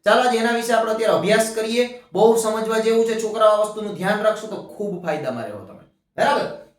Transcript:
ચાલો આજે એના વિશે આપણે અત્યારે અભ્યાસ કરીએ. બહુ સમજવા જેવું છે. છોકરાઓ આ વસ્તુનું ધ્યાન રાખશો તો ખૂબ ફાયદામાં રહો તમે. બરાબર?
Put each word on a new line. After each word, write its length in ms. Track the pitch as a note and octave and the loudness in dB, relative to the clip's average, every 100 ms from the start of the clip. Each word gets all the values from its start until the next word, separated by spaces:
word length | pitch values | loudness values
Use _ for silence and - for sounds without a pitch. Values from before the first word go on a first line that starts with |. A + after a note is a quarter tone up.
ચાલો 240 | G3+ A#3 B3 | 4 4 4
આજે 100 | A3+ | 2
એના 140 | A#3 | 0
વિશે 200 | A#3 A#3 | 0 0
આપણે 200 | A3+ A3 | 0 0
અત્યારે 220 | A3 A3 | 0 2
અભ્યાસ 380 | - F3+ A3 A3 | 2 2 2 2
કરીએ. 480 | A3+ A3 A#3 A#3+ - - | -4 -2 0 -2 -6 -8
બહુ 240 | F3+ A3 A3+ | 4 4 4
સમજવા 420 | A3 A3 G#3+ A3 | 0 -2 -2 0
જેવું 260 | A3 A3+ | 2 2
છે. 180 | A3+ A3 | 2 -2
છોકરાઓ 260 | G#3+ A3 G#3+ | -4 4 4
આ 160 | G#3 | 4
વસ્તુનું 300 | G#3+ G#3+ G3+ | 0 -4 -8
ધ્યાન 260 | F3 F#3 G#3 | -4 -2 0
રાખશો 260 | G#3+ G#3 A3 | 0 -2 -8
તો 100 | F#3+ | -12
ખૂબ 500 | - - G3+ F3 E3+ | -12 -10 -8 -6 -6
ફાયદામાં 420 | D3+ C3+ A#2+ G#2+ | -4 -6 -8 -10
રહો 100 | G2 | -12
તમે. 200 | G2 F#2+ - _ _ - | -16 -20 -20 _ _ -2
બરાબર? 260 | B3+ C4+ - - - | 0 0 -4 -10 -20